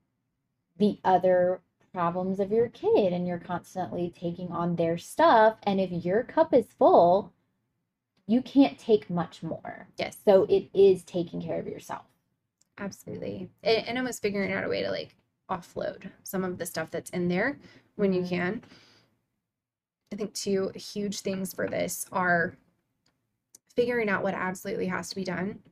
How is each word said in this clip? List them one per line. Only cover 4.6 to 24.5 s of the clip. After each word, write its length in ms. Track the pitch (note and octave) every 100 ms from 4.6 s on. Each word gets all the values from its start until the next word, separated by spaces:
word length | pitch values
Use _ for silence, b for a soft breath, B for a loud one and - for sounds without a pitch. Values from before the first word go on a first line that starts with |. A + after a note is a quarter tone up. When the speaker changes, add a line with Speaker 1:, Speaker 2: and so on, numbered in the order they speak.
| F3 E3+
Speaker 1:
their 220 | E3 E3+
stuff. 580 | - - E4 A#3 A3 A3
And 180 | G3+ F#3+
if 100 | F#3 F3
your 180 | E3+ G#3
cup 300 | B3 - D#4+
is 140 | C#4+ - -
full, 540 | D#4+ D#4+ F3 F#3+ G3 _ _ _ _ _ _ _ _ _ -
you 160 | A#3+
can't 360 | - C4+ C4+ -
take 300 | - G#3+ -
much 340 | F3 E3+ -
more. 460 | E3 - - - - -
Speaker 2:
Yes. 200 | - -
Speaker 1:
So 200 | - F#3+ D#3+
it 180 | G3 -
is 280 | F#3+ G3 F#3
taking 360 | - F#3 F3 F3
care 180 | E3+ E3
of 80 | -
yourself. 360 | - - - - _ _ _ _ _ _ -
Speaker 2:
Absolutely. 680 | G3 - - - G3+ G3+ F3+ _
And, 240 | - A3 -
and 100 | B3
almost 220 | B3+ A3+
figuring 320 | G#3 G3+ F#3
out 100 | F#3+
a 40 | -
way 140 | -
to, 80 | -
like, 260 | E2 - _ _ _ -
offload 600 | F#3 - - - - F#3+ -
some 220 | - F#3+
of 140 | F#3 F3+
the 80 | E3+
stuff 240 | E3+ D#3+
that's 180 | E3 -
in 180 | F3+ F3
there 300 | F3 A#3+ D4 b b b
when 180 | - G3
you 80 | F3+
Speaker 1:
Mm-hmm. 80 | F3+
Speaker 2:
can. 340 | F3+ F3+ A#3 - b b b b _ _ _ _ _ _ _ _ _ -
I 40 | G#3
think 180 | G3
two 360 | - G3+ G3 F#3+
huge 460 | - - G#3 G3+ G3
things 340 | G3+ F#3+ F#3+
for 120 | - G3
this 380 | F#3 F3 - -
are 440 | F#3+ F3+ E3+ F3 - _ _ _ _ _ _ _ _ _ - _
figuring 340 | - A#3+ A#3+ G#3+
out 120 | F#3+
what 120 | G3
absolutely 520 | F3+ F#3